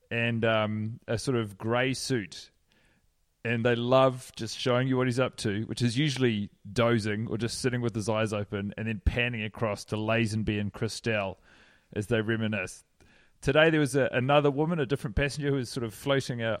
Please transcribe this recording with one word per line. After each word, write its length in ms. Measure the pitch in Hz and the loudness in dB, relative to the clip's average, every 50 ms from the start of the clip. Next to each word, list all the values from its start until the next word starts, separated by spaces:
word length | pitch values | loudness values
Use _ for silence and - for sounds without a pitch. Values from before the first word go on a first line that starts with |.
| _ - | _ -6
and, 320 | - 117 117 117 117 113 113 | -4 -2 0 0 0 2 2
um, 580 | 117 113 110 107 107 107 107 107 110 120 - - | 2 4 4 2 0 -2 -4 -4 -6 -6 -10 -6
a 120 | - 117 110 | -4 -4 -4
sort 180 | - - 131 | -2 0 0
of 220 | 117 113 101 98 - | 0 0 -2 -6 -6
grey 340 | - 110 117 123 127 131 131 | -4 0 0 2 2 0 -2
suit. 580 | - - - 135 117 98 82 - - - - _ _ _ _ _ _ _ _ _ _ _ _ _ _ _ _ _ _ - | -4 -4 -2 -2 -2 -2 -4 -12 -16 -18 -20 _ _ _ _ _ _ _ _ _ _ _ _ _ _ _ _ _ _ -4
And 200 | 113 120 117 113 | -2 -2 2 2
they 120 | 123 120 | 2 2
love 540 | 117 120 123 127 131 131 131 127 127 - - - | 2 2 4 6 6 6 6 4 0 -10 -16 -12
just 220 | - 117 107 - - | -10 -8 -8 -8 -4
showing 300 | - 131 120 123 131 135 | 0 2 2 2 2 2
you 80 | 131 | 2
what 100 | 127 127 | 2 2
he's 140 | 127 117 127 | 2 2 2
up 160 | 127 113 - - | 0 0 -2 -4
to, 240 | - 113 98 104 113 | -2 -2 -2 -2 -2
which 180 | - - - | -4 -4 0
is 160 | 120 120 110 | 0 0 2
usually 540 | 123 151 151 131 127 131 120 110 104 101 - _ _ - 104 | 2 0 0 2 2 2 2 2 2 -2 -4 _ _ -16 -8
dozing 580 | 98 120 117 117 120 113 101 110 104 107 113 - | 0 2 4 4 4 2 2 0 -2 -2 -4 -4
or 100 | - 110 | -4 -2
just 220 | 120 113 - - | -2 -4 -4 -2
sitting 200 | - 127 120 123 | -2 -2 -2 0
with 140 | 120 117 104 | -2 -2 -2
his 140 | 117 101 110 | -4 -2 -2
eyes 240 | 110 107 110 107 107 | 0 0 0 0 0
open 420 | 104 104 - 104 101 98 101 - | -2 -4 -4 -4 -4 -4 -4 -6
and 120 | - 110 110 | -6 -6 -6
then 120 | 113 98 - | -4 -2 -2
panning 400 | - - 123 120 123 123 110 107 | -2 0 0 -2 -2 -2 -4 -6
across 400 | 110 - - 120 107 101 - - | -6 -6 -4 -2 -2 -2 -4 -6
to 100 | - 110 | -6 -4
Lazenby 640 | 107 107 110 113 117 117 107 107 110 107 101 107 104 | -4 0 0 2 2 2 0 0 -2 -2 0 -2 -2
and 120 | 104 101 - | -2 -4 -4
Christelle 640 | - 117 107 - - - 120 113 104 98 95 90 _ _ _ - - - _ _ _ _ _ - | -4 -6 -6 -6 -4 -4 -2 -2 -2 -2 -4 -6 _ _ _ -20 -20 -20 _ _ _ _ _ -6
as 140 | 104 101 - | -6 -2 0
they 120 | 120 110 | 0 0
reminisce. 640 | 107 107 113 110 113 107 110 101 92 92 - - - _ _ _ _ _ _ _ _ _ _ _ | 2 0 0 0 0 -2 -2 -4 -6 -8 -10 -16 -20 _ _ _ _ _ _ _ _ _ _ _
Today 300 | - 139 135 151 156 165 | -2 2 6 6 6 6
there 100 | 156 156 | 6 4
was 140 | 151 127 135 | 2 2 2
a, 120 | 143 127 - - | 2 2 2 2
another 380 | 127 120 135 143 147 143 147 | 0 2 4 4 6 6 4
woman, 300 | 135 135 147 160 175 165 | 2 2 0 0 0 -2
a 60 | 139 | -2
different 280 | 104 139 131 - 135 101 | -2 -2 -4 -4 -2 -2
passenger, 320 | - 143 139 - 147 143 143 | 0 0 0 -2 -4 -2 -2
who 40 | 139 | 0
was 160 | 139 123 - | -2 -2 -4
sort 140 | - 131 117 | -4 -6 -6
of 100 | 113 101 | -6 -6
floating 480 | - - 139 139 135 - - 135 120 113 | -6 -2 0 0 0 0 -2 -4 -4 -2
a, 180 | 113 107 - | -2 -2 -4